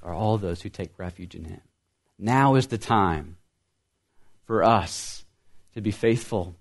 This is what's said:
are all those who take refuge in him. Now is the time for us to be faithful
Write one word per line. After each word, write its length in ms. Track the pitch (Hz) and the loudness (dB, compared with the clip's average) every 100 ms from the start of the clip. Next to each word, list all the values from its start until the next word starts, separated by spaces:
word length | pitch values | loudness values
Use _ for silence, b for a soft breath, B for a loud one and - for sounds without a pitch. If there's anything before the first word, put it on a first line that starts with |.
are 100 | - | -10
all 240 | 82 107 110 | -2 0 0
those 240 | 98 85 | -2 -6
who 80 | 101 | -8
take 300 | - 90 _ | -10 -12 _
refuge 340 | 90 87 92 | -12 -12 -16
in 120 | 87 82 | -14 -14
him. 160 | 85 _ _ _ _ _ _ | -14 _ _ _ _ _ _
Now 340 | 104 127 139 | 0 4 6
is 140 | 135 127 | 4 2
the 100 | 113 | -4
time 600 | - 113 95 78 78 85 _ _ _ _ _ _ _ _ - - _ | 0 2 2 0 -6 -16 _ _ _ _ _ _ _ _ -20 -20 _
for 180 | 113 | 4
us 640 | 92 113 82 - - - - _ _ - - | 6 6 2 -8 -10 -14 -16 _ _ -20 -16
to 80 | - | -6
be 80 | 104 | -4
faithful 640 | 101 113 117 - 107 87 87 | 0 2 2 0 -4 -6 -10